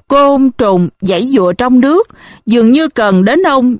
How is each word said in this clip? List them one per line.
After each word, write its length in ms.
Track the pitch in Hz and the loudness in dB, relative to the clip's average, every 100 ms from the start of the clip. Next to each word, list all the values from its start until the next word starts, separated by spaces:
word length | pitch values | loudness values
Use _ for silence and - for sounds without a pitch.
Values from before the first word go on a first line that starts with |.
| - | -2
côn 420 | 277 277 277 269 | 0 2 2 0
trùng 380 | - 214 185 175 - | 0 0 0 -2 -4
giãy 300 | 190 180 254 | -4 -4 -2
giụa 200 | 262 180 | 0 0
trong 280 | 185 247 254 | -2 0 2
nước, 280 | 269 339 466 - - - - | 2 0 -2 -10 -20 -12 -2
dường 260 | 240 226 | 0 2
như 160 | 277 320 | 2 0
cần 360 | - 208 185 | -2 0 0
đến 180 | 196 302 | 0 0
ông 340 | 370 269 247 | 0 0 -2